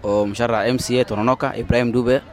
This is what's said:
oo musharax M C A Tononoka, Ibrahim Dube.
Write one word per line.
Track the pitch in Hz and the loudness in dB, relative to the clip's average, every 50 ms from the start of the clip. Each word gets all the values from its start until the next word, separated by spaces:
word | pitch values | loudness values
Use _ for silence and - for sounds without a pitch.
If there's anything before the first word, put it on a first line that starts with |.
| - | 0
oo | 104 101 104 104 | 0 0 2 0
musharax | 101 101 104 117 117 117 107 101 117 | 0 -2 -2 -2 0 0 0 0 0
M | 127 127 | 0 -2
C | - - 123 123 | -2 0 0 0
A | 120 | 0
Tononoka, | - 110 101 107 120 127 - - 135 - - | 0 -2 -2 0 0 0 0 -2 -6 -4 -6
Ibrahim | 117 - 120 120 123 120 | -2 0 2 2 2 2
Dube. | 110 123 123 120 127 139 - - | 0 0 2 2 0 0 0 -6